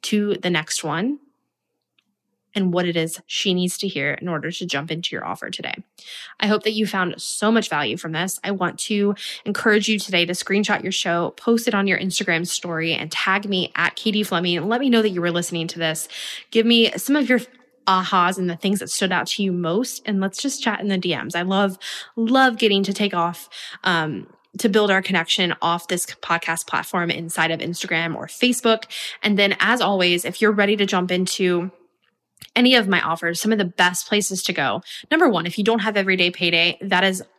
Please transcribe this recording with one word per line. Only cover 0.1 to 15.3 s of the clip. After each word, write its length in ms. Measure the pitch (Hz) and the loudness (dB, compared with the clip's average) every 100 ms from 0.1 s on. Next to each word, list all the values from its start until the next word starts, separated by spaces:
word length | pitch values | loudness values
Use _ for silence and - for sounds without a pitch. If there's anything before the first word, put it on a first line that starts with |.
| 214 208 | -2 0
the 160 | 202 180 | -2 0
next 340 | 165 156 - | -2 -2 -6
one 360 | 160 156 220 285 _ _ _ _ _ _ _ _ _ _ _ _ _ | -4 -2 -2 -4 _ _ _ _ _ _ _ _ _ _ _ _ _
and 200 | - 190 | -2 0
what 120 | 175 | 2
it 120 | 180 170 | 0 0
is 240 | 165 165 _ | -2 -6 _
she 260 | - - | -4 -2
needs 240 | 180 180 - | 0 0 -2
to 80 | 202 | -6
hear 280 | 170 143 | -4 -4
in 120 | 143 180 | -4 -4
order 240 | 160 147 | -6 -6
to 160 | 175 180 | -8 -6
jump 240 | 143 156 | -4 -4
into 240 | 160 170 | -6 -6
your 100 | - | -8
offer 260 | - 95 - | -8 -8 -10
today. 260 | - - - - _ - - - - | -10 -10 -10 -14 _ -18 -18 -18 -4
I 80 | 208 | 0
hope 160 | 208 | 2
that 80 | 214 | 0
you 120 | 214 | 0
found 300 | 214 196 180 - | 0 0 -2 -4
so 300 | - - 208 | -8 -2 2
much 160 | 226 220 | 2 2
value 280 | 151 135 113 | -2 -2 -4
from 140 | 170 | -6
this. 300 | 160 185 - | -4 -4 -4
I 80 | - | -6
want 260 | 202 180 - | -2 -2 -4
to 340 | - 208 202 202 - - | -4 0 0 0 -6 -12
encourage 440 | - 202 233 214 208 | -8 -2 2 2 2
you 120 | 214 | -2
today 260 | - 185 170 | 0 0 0
to 60 | |
screenshot 500 | 180 - 196 208 208 | -2 -2 0 0 -2
your 80 | 180 | -2
show, 400 | 185 190 170 170 - | -4 -2 0 -2 -4
post 320 | - 233 233 | 2 2 2
it 60 | |
on 120 | 208 196 | 0 2
your 140 | 185 | 0
Instagram 440 | 190 180 196 165 | 0 -2 0 -2
story, 480 | 175 - 180 160 165 | 0 -4 -4 -4 -2
and 160 | - 156 | -2 -4
tag 400 | - - 190 202 | -4 0 0 0
me 220 | 190 175 - | -2 -2 -2
at 180 | 170 | -4
Katie 300 | - 220 208 | -2 -2 0
Fleming. 420 | 208 180 175 175 170 | 0 0 0 -2 0
Let 140 | 233 | 0
me 100 | 277 | 4
know 100 | 233 | 4
that 100 | 214 | 4
you 100 | 185 | 0
were 100 | 175 | -2